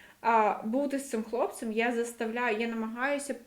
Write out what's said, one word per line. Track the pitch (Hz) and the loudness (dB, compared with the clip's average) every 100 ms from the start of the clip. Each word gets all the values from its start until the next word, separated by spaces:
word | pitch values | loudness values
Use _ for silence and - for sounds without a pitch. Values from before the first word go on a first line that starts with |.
| - - | -20 -4
а, | 226 226 214 - | 4 6 6 2
бути | 220 254 285 277 | 0 0 0 -2
з | 269 | -2
цим | 220 | -4
хлопцем, | 220 254 359 - 233 | -2 0 -2 -2 -4
я | 214 233 | 0 0
заставляю, | 233 233 - 226 233 247 214 | 0 -2 -2 -4 0 0 0
я | 233 | 0
намагаюся | 226 220 240 269 285 277 247 | -2 -4 -2 -2 -2 -4 -8